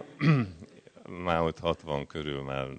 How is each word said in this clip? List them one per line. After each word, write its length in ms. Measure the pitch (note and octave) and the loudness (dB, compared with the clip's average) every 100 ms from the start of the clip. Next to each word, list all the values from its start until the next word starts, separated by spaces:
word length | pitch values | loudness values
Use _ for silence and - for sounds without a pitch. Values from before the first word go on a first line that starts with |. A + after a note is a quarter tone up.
| - - | -16 2
<clears throat> 460 | D3 C#3+ G2+ D#2+ - - - - - F2 | 4 6 4 -6 -18 -20 -20 -20 -14 -4
Már 180 | F2+ E2 | 2 4
ott 180 | E2 - | 2 2
hatvan 480 | E2+ D#2+ D#2+ C#2+ C#2 | -2 -2 -2 -4 -4
körül 340 | D#2+ D2 C#2 | -6 -4 -4
már 260 | C2+ C2+ C2+ | -4 -4 -4